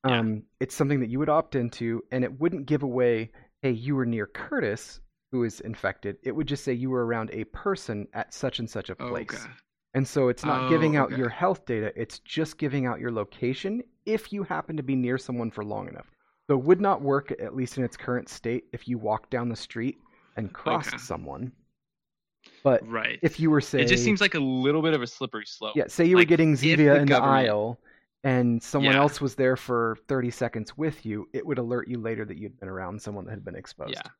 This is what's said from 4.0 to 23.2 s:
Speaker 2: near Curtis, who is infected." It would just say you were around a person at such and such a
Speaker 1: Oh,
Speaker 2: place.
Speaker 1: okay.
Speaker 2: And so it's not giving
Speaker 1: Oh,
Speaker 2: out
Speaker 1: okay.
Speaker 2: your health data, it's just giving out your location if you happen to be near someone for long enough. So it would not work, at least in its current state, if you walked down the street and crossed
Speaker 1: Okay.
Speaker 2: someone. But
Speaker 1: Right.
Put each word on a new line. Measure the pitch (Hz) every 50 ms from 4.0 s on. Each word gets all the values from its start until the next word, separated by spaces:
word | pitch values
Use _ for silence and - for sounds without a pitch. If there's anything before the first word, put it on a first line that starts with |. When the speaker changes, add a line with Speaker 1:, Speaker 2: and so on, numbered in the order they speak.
| 127
Speaker 2:
near | 120 117 110 104
Curtis, | - _ - - - 294 262 165 107 104 - - - - - - _ _ _ _ _
who | - 123
is | 120 113 - -
infected." | - 110 107 - - 95 95 _ - 101 98 -
It | - 131 104
would | 156 151
just | 139 147 135
say | - 139
you | 127 117 127 131
were | 127 123 120
around | 117 120 113 110 110
a | - 107 110
person | _ - - - 202 190 185 - - 110 104 101 -
at | - 113 - _
such | - - - 127 - -
and | 117 110
such | - 110 - -
a | 92 -
Speaker 1:
Oh, | - 123
Speaker 2:
place. | 123 - - - 139 - 113
Speaker 1:
okay. | 104 - - _ _ _ _ _ _ -
Speaker 2:
And | 135 135
so | - - 147 135 123
it's | 120 - -
not | 147 - 131 127 131
giving | 165 156 160 156 151
Speaker 1:
Oh, | 147
Speaker 2:
out | 135 -
Speaker 1:
okay. | 135 131
Speaker 2:
your | 127 120
health | - - 175 - 139 - _
data, | - 120 110 107 104 - -
it's | 113 - - -
just | _ - - 156 160 151 - -
giving | 156 139 131 143 127
out | 123 120 -
your | - 123
location | 117 110 101 - - - 120 120 135 - - 196 214 240 - _ _ _ _
if | 214 220 214 - -
you | 196 202 180
happen | - 170 160 - - 160
to | 151 135
be | 131 135
near | 131 123 120 127 127
someone | - - 123 120 117 113
for | - 110 104
long | 104 104 104 95 85
enough. | 76 - - _ _ _ _ _ _ _ _ -
So | 143
it | 131 127
would | 151 185 180
not | 202 196 185 -
work, | 143 139 139 139 143 -
at | - - - 107 -
least | 131 127 120 -
in | 139
its | 127 117 -
current | - - - 123 123 - -
state, | - - - 113 120 127 - _
if | - 120 -
you | - 123 113
walked | 107 104 107 110 - _
down | 127 120 120 120
the | 117
street | - - - - 113 117 135 - _ _ _ _ _ _ _ _
and | 117 110 95
crossed | - - - 156 - 165 - - -
Speaker 1:
Okay. | 120
Speaker 2:
someone. | - - 90 80 - 71 69 76 117 127 - _ _ _ _ _ _ _ _ _ _ _ _ _ _ _ _ _ _ - _ _
But | _ 139 127 113 -
Speaker 1:
Right. | 110 117 113 110 120 117 -